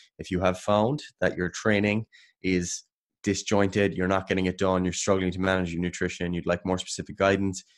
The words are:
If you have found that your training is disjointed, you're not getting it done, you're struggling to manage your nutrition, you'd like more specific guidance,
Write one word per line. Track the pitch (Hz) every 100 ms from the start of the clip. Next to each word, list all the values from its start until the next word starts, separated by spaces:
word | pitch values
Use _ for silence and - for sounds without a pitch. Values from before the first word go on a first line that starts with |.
| - _
If | -
you | 90
have | 92 92
found | - 104 110 147 - _
that | 90 -
your | 90
training | - 110 104 104 104 113 _ _ _
is | 92 92 87 - - _ _ _
disjointed, | - 98 - 104 101 104 101 90
you're | 92
not | 95 95
getting | 95 92
it | 90
done, | 95 92 92
you're |
struggling | 87 - 95 92
to | 92
manage | 95 92 87
your | 85
nutrition, | 90 - 92 - 87
you'd | 87 87
like | 87 92
more | 92
specific | - - - -
guidance, | 98 98 98 95 -